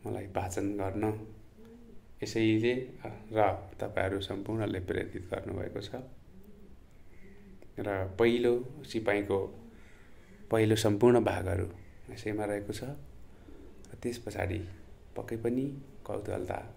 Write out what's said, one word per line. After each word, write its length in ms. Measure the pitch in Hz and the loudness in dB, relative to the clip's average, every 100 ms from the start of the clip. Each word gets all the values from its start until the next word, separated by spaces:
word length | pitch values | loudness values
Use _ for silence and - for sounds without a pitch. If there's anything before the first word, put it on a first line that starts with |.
| 110 | -4
मलाई 200 | 104 101 | -6 -4
वाचन 400 | 95 - 104 101 101 | -4 -2 -2 -2 0
गर्न 280 | 98 104 107 110 - - - - - - - - - - | -2 0 0 0 -8 -14 -18 -20 -20 -18 -16 -16 -16 -8
यसैले 520 | 104 113 113 110 117 127 131 - - - - | -2 4 6 6 6 2 -2 -10 -12 -12 0
र 80 | 107 101 90 - - | 4 6 4 -6 -6
तपाईँहरू 400 | 101 98 95 98 | -2 0 2 0
सम्पूर्णले 600 | 98 98 101 113 104 95 | -2 -4 -2 0 0 -2
प्रेरित 480 | 92 - - - 92 | 0 -2 -2 -6 -4
गर्नुभएको 520 | 101 - 98 - - | -4 -2 -4 -4 -6
छ 100 | - 123 127 - - - - - - - - - - - - - - - - - | -6 -8 -10 -16 -18 -18 -18 -16 -16 -18 -20 -18 -16 -14 -14 -16 -16 -16 -14 -6
र 100 | 104 98 95 92 | -2 0 -2 6
पहिलो 340 | 117 120 120 120 123 - | 6 8 6 4 0 -10
सिपाहीको 540 | - 113 104 101 101 98 98 - - - - - - - - - - | -4 0 2 2 4 2 0 -6 -16 -18 -20 -20 -18 -20 -18 -18 2
पहिलो 260 | 113 110 107 | 4 6 6
सम्पूर्ण 480 | 107 101 120 123 | 6 8 8 8
भागहरू 420 | 101 95 92 92 92 - - - - | 6 2 0 0 -2 -6 -16 -16 -14
यसैमा 320 | 110 107 104 | -6 -4 -2
रहेको 280 | 104 101 101 | 0 -2 -2
छ 100 | 107 | -6
र 1080 | 123 143 - - - - - - - - - - | -6 -8 -12 -16 -18 -18 -18 -16 -16 -16 -16 -6
त्यस 160 | 120 120 | -4 -4
पछाडि 400 | - 104 92 92 90 - - - - - | -6 -2 0 0 -4 -12 -16 -18 -10 -10
पक्कै 200 | - 113 | -6 -2
पनि 280 | 117 123 135 143 - - | 2 2 0 -4 -12 -12
कौतूहलता 540 | - 101 - 101 - - - | -6 -6 -2 -4 -2 -4 -6